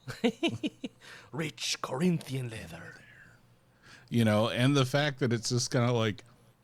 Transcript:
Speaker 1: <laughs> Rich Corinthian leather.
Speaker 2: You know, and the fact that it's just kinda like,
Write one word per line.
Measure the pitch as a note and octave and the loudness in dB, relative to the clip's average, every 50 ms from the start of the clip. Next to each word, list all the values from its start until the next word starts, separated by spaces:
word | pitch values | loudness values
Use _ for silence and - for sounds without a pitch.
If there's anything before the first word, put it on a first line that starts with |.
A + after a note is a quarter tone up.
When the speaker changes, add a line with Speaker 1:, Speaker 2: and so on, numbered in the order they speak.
| - C3+ - - - | -14 -14 -10 -2 -2
Speaker 1:
<laughs> | A#3+ - - E4+ D#4+ A#2 - - - - - - - _ _ - - - - - - | -2 -2 0 -4 -4 -4 -4 -6 -8 -8 -8 -14 -14 _ _ -20 -20 -20 -20 -20 -14
Rich | - D3 D#3+ D3+ - - - - - - | -8 -6 -6 -6 -8 -8 -6 -6 -6 -6
Corinthian | - - C3 C3 F3 F#3 E3+ D3+ - - C3 C3+ B2+ A#2 | -6 -6 -2 0 2 2 2 0 -2 -6 -8 -6 -6 -8
leather. | A2 - - E2 E2 E2+ E2+ - - - - - - - - - - - _ _ _ _ _ _ _ _ _ - - - - - | -10 -12 -14 -14 -14 -16 -16 -18 -18 -20 -20 -20 -20 -20 -20 -20 -20 -20 _ _ _ _ _ _ _ _ _ -20 -20 -20 -10 0
Speaker 2:
You | - A#2 A2+ | 2 4 6
know, | A2 G#2 G#2+ A2 A2 | 6 6 4 4 2
and | E2+ A2+ B2 C#3 C#3+ | 2 2 4 4 4
the | C#3 C3 | 4 2
fact | B2+ - C#3+ D3 D3+ C#3 - | 2 2 2 0 0 0 0
that | C#3+ A#2 A#2+ | 0 0 0
it's | A2+ - - | 0 0 0
just | B2+ A#2+ B2 - | 0 0 -2 0
kinda | - B2+ A#2 B2 | 0 2 2 2
like, | B2 A#2 A2 A2 G2+ - - - - _ _ _ _ _ | 2 2 2 0 -2 -4 -10 -20 -20 _ _ _ _ _